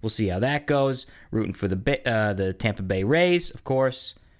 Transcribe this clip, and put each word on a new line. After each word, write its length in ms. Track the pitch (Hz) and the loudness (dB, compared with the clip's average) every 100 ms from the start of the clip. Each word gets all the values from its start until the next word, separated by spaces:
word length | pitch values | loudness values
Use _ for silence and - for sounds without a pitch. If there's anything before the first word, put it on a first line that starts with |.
We'll 80 | 110 | -6
see 180 | - 101 | 0 0
how 120 | 90 | 2
that 280 | 127 147 147 | 0 0 0
goes. 380 | 143 135 127 - - - | 2 2 0 -8 -20 -6
Rooting 220 | 110 104 | -2 -2
for 160 | - 98 | -2 -2
the 80 | 95 | -2
Ba-, 280 | 120 143 127 | 0 0 0
uh, 280 | 113 107 | 0 2
the 180 | 98 95 | 0 -2
Tampa 320 | 92 110 104 | 0 -2 -2
Bay 220 | 95 95 98 | -2 0 2
Rays, 460 | 160 180 175 - | 4 4 2 0
of 120 | - | -8
course, 520 | - 131 131 127 - - - _ | -2 0 0 -2 -10 -14 -20 _